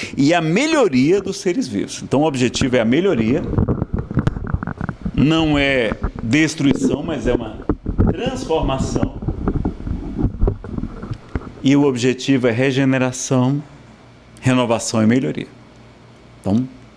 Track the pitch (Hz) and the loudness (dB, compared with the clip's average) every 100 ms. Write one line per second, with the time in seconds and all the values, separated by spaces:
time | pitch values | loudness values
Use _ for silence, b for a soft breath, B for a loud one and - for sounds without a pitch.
0 | B - 143 170 160 180 302 320 214 127 | B 0 4 4 2 2 2 2 4 4
1 | 139 196 190 190 185 175 208 101 80 - | 4 2 0 -4 -2 -2 -2 -4 -6 -8
2 | 101 131 156 131 123 - 135 123 113 135 | -2 0 2 0 0 0 2 2 4 2
3 | 196 143 110 143 - - - - - - | 2 2 2 0 0 0 0 -2 0 0
4 | - - - - - - - - - - | 0 -2 -2 -2 -4 -4 -6 -8 -8 -8
5 | - - 139 160 156 143 139 135 113 - | -4 2 4 4 2 2 2 2 0 -2
6 | - - 113 147 160 - 139 - 127 127 | -4 -4 0 2 2 2 0 2 0 -2
7 | 165 147 113 120 113 110 - - - - | -4 -4 -2 -2 -6 -8 -6 -6 -4 0
8 | - 165 247 254 247 160 139 131 - - | 0 0 -4 -6 -2 -2 0 -2 -2 -2
9 | - - - - - - - - - - | -2 -4 -8 -4 -4 -2 -4 -6 -8 -8
10 | - - - - - - - - - - | -6 -4 -4 0 0 -2 -8 -10 -10 -10
11 | - - - - - - 131 143 143 123 | -12 -14 -12 -12 -12 -2 2 4 4 2
12 | 127 123 - 135 123 113 135 131 135 131 | 0 0 0 2 2 2 2 2 2 2
13 | 127 123 - 131 127 143 151 - - - | 0 -4 -2 2 2 0 -6 -16 -20 -20
14 | - - - - - 127 120 113 - 110 | -20 -20 -20 -4 0 2 2 0 0 2
15 | 110 123 147 143 - - - - - - | 4 4 0 -4 -10 -14 -20 -20 -20 -20
16 | - - - - - 107 127 - - | -20 -20 -20 -8 0 0 0 -8 -20